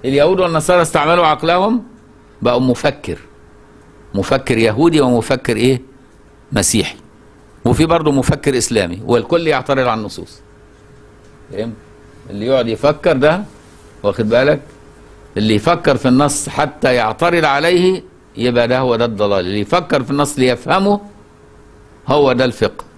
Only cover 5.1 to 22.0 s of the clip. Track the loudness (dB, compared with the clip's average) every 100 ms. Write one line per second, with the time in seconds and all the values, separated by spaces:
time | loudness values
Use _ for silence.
5.1 | 0 0 -2 -2 0 0 0 -6 -20 -20
6.1 | -20 -20 -20 -6 -2 0 0 -2 -8 -20
7.1 | -20 -20 -20 -20 -6 -2 0 2 2 2
8.1 | 0 0 0 0 -2 0 0 -2 -6 0
9.1 | 0 2 -2 0 -2 -2 -2 0 -4 -8
10.1 | -12 -16 -20 -20 -20 -20 -20 -20 -20 -20
11.1 | -20 -20 -20 -14 -10 -10 -10 -20 -20 -20
12.1 | -20 -14 -8 -2 0 0 0 0 0 0
13.1 | 2 2 0 -6 -18 -20 -20 -20 -6 -4
14.1 | -2 0 2 2 0 -6 -20 -20 -20 -20
15.1 | -20 -10 -4 0 0 0 0 0 0 2
16.1 | 2 2 -2 -6 -4 -4 -2 0 0 0
17.1 | 0 0 2 2 0 2 2 2 0 -8
18.1 | -20 _ -4 0 0 2 0 0 0 -2
19.1 | 0 0 0 -2 -4 -2 -2 0 -4 -2
20.1 | -4 -4 0 0 0 -2 0 2 0 -4
21.1 | -20 -20 -20 -20 -20 -20 -20 -20 -18